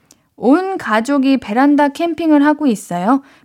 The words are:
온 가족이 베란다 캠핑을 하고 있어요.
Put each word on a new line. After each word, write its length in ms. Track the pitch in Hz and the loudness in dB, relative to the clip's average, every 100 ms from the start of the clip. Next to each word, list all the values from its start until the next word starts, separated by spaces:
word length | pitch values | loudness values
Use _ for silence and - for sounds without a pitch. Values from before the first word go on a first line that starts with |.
| _ _ _ - | _ _ _ -4
온 420 | 233 330 381 381 | 0 2 0 -6
가족이 600 | 233 220 233 285 269 269 | -2 -2 0 0 2 0
베란다 500 | - 226 285 285 285 | -2 0 2 2 0
캠핑을 560 | 285 339 320 330 294 | -2 -4 -2 2 2
하고 220 | 294 302 294 | 2 2 0
있어요. 560 | 202 - 175 196 269 - _ | -2 -4 -4 0 -2 -4 _